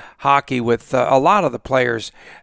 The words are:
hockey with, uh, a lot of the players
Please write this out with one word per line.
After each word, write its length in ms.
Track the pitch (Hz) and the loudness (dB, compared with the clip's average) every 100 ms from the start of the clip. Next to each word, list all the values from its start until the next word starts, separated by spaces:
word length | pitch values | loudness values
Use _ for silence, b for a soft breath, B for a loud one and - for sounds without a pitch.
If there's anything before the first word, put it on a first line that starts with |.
| B B | B B
hockey 420 | 139 139 - 127 | 0 0 0 -4
with, 340 | 117 117 - | -2 -2 -2
uh, 120 | 131 123 | -2 2
a 80 | 135 | 2
lot 260 | 156 202 | 4 2
of 80 | 160 | 0
the 60 | 120 | -4
players 520 | - 131 123 117 - B B B | -4 -2 0 -4 -8 B B B